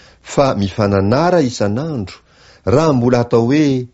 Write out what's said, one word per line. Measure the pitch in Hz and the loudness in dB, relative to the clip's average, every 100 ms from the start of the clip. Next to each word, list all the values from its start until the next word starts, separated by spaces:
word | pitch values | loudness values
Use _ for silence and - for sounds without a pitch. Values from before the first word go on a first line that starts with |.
| - _ | -20 _
Fa | - - 135 | -6 0 0
mifananara | 101 98 - 101 98 98 127 175 180 | 0 -4 -2 0 0 0 0 2 0
isan'andro, | 131 - 104 107 160 139 92 - _ _ - - | 0 -2 -4 -4 -6 -8 -10 -14 _ _ -20 -8
raha | - 123 185 | 0 2 2
mbola | 131 120 123 | 2 2 0
atao | 120 117 117 | 2 0 2
hoe | 147 147 131 123 | 2 0 -2 -6